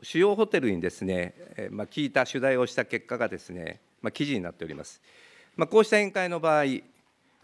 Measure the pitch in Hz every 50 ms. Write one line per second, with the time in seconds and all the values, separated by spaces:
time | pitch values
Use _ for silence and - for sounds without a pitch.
0 | - - - 160 185 208 202 208 220 214 - 175 131 113 95 85 85 90 - -
1 | - 95 92 90 87 90 - - - - - - 104 95 98 104 101 - - 156
2 | 147 131 - 135 127 - - 135 123 135 131 127 123 117 - - 117 - - 110
3 | - - 120 117 117 104 95 85 - - 90 90 82 80 85 - _ _ _ _
4 | - 110 - - 147 143 139 104 87 85 - - 85 80 76 71 76 - - -
5 | _ _ - - - - - - - _ _ - 165 156 - 220 214 214 220 208
6 | 208 196 - 196 185 180 175 165 156 160 156 151 143 139 127 - - _ _ _
7 | _ _ _ _ _ _ _ _